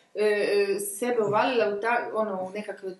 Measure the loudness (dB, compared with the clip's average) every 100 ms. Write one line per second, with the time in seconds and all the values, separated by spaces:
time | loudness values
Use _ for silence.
0 | _ 0 2 2 2 2 2 0 -4 -4
1 | 0 2 2 2 2 2 2 0 0 0
2 | 0 -2 -2 -4 -6 -8 -8 -10 -12